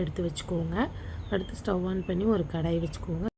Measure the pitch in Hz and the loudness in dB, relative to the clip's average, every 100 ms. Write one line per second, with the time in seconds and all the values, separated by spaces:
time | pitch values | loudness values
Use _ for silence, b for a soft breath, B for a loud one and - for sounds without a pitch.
0 | 165 151 170 - - 170 165 185 285 B | 2 0 -2 -2 -2 -2 0 0 0 B
1 | B B - 196 190 - - 180 185 190 | B B -2 -2 -2 -4 0 0 2 0
2 | 180 180 214 208 151 165 165 165 165 - | 0 2 4 4 2 0 2 2 0 -4
3 | - 165 214 | -4 -2 -2